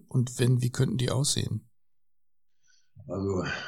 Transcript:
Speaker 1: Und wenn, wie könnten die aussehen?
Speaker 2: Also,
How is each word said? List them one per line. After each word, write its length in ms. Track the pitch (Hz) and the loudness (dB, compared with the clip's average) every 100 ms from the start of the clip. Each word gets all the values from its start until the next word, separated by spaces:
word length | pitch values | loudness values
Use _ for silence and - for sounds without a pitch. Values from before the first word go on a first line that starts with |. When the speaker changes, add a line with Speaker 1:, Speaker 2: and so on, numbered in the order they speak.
| - | -2
Speaker 1:
Und 320 | 131 123 - | 0 0 2
wenn, 220 | 123 127 | 2 4
wie 100 | 123 | 2
könnten 260 | - 135 - | 0 0 2
die 140 | 123 | 0
aussehen? 560 | 120 143 - - 110 - _ _ _ _ _ _ _ _ _ _ _ _ - - | 0 0 0 -2 -4 -8 _ _ _ _ _ _ _ _ _ _ _ _ -20 -10
Speaker 2:
Also, 360 | 92 98 92 78 - | -4 -2 0 -2 -4